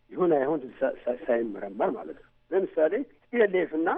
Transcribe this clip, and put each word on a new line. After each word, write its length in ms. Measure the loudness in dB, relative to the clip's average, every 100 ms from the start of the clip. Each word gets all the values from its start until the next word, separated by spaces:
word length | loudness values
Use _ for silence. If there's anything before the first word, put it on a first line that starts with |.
| _
ይሁን 200 | -2 2
አይሁን 280 | 4 2 -2 -4
ሳ-፣ 220 | -4 -4 -2
ሳ-፣ 200 | -4 -4
ሳይመረመር 720 | 0 0 0 -6 -8 -2 -2
ማለት 260 | -2 -8 -14
ነው። 120 | -20 _ -4
ለምሳሌ 420 | -2 0 2 2 2 -6 _
ቲ 80 | _
ፒ 140 | 2
ኤል 120 | 4 4
ኤፍ 160 | 0
እና 180 | 0 0